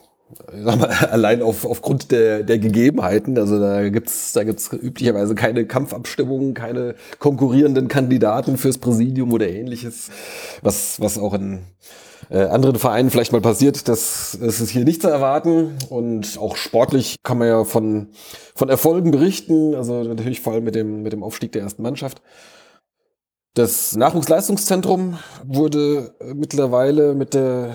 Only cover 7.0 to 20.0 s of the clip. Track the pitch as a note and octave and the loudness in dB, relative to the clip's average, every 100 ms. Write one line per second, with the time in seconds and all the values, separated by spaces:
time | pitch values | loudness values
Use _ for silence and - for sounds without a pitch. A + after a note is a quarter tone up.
7 | - - D3 C3+ C3+ C3 D3 C3+ B2+ C#3 | -16 -2 0 2 4 6 4 4 0 0
8 | B2+ B2+ G#2+ A#2 C3+ C3 C3+ C3 B2 A2+ | 2 2 2 2 0 0 0 0 0 2
9 | B2 C3 B2 A2+ G2+ F#2+ B2 A#2+ A#2+ - | 2 0 0 0 0 -4 -8 -10 -12 -12
10 | - - - - - - G#2+ F#2+ - - | -16 -16 -16 -14 -16 -4 -2 -2 -4 -4
11 | G#2 G#2+ G2+ G2 G2 F#2+ F2+ _ - - | -4 -2 -4 -4 -6 -10 -14 _ -20 -20
12 | - - - F#2+ F#2+ A#2+ C3 A#2 C3 A2 | -20 -20 -4 0 2 4 4 2 2 2
13 | C3 A#2+ A2+ A2+ G#2+ G#2+ C#3 C#3 - A2+ | 2 2 2 2 2 4 4 2 0 -2
14 | - - - - A#2 G#2 A2+ B2 B2 E3 | -2 -6 -8 -6 -4 -2 -2 0 2 2
15 | F#3+ C#3+ C3+ D3 E3 E3 D#3 C#3 C3 B2 | 2 2 2 0 2 2 0 -4 -8 -6
16 | A#2+ A2+ G2+ - G#2+ - - A#2 B2+ C3+ | -4 -4 -6 -6 -6 -6 -2 2 2 2
17 | A#2 - - B2 A#2 A2+ A2 A#2+ A2 G#2+ | 0 -4 -4 0 2 2 2 0 0 -2
18 | G#2 - - - - - C3 C3 D#3 E3+ | -6 -16 -20 -20 -10 -4 0 2 4 2
19 | E3+ C#3 F3 F#3+ - D#3+ D#3 C#3 A#2+ A#2+ | 4 4 2 0 0 2 2 0 -2 -4